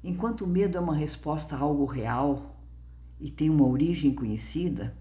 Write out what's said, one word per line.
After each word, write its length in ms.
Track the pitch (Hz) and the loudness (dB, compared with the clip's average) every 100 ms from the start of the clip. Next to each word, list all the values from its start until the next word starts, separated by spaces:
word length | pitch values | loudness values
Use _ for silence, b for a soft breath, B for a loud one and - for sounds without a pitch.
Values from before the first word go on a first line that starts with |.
Enquanto 400 | 180 180 220 226 | -4 -2 -2 -2
o 60 | 185 | 0
medo 280 | 175 202 180 | 2 2 2
é 40 | |
uma 160 | 175 151 | 0 0
resposta 580 | 151 - 151 156 151 | 0 -4 -4 -4 -4
a 60 | 131 | -2
algo 240 | 143 143 | 0 2
real 760 | 139 127 110 120 143 139 - - - - - - - - | 0 0 -2 0 2 0 -4 -16 -18 -18 -18 -18 -18 -12
e 100 | 151 | -12
tem 180 | - 156 | 0 4
uma 160 | 156 | 6
origem 480 | 131 127 165 170 147 | 6 6 2 4 2
conhecida 800 | 127 113 107 - 156 180 - 117 - | 2 -2 -4 -4 -2 -2 -2 -6 -10